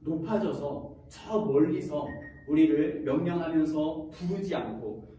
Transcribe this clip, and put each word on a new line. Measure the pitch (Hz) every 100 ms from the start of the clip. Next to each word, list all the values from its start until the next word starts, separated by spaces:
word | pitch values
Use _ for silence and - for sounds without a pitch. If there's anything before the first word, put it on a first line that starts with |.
높아져서 | 156 156 160 208 - 135 143 - - - -
저 | - - 214
멀리서 | - 139 165 - - 147 139 - - - -
우리를 | 156 156 143 151 -
명령하면서 | - 151 170 170 160 160 151 151 156 156 -
부르지 | - 175 196 196
않고 | - 117 110 110 110 -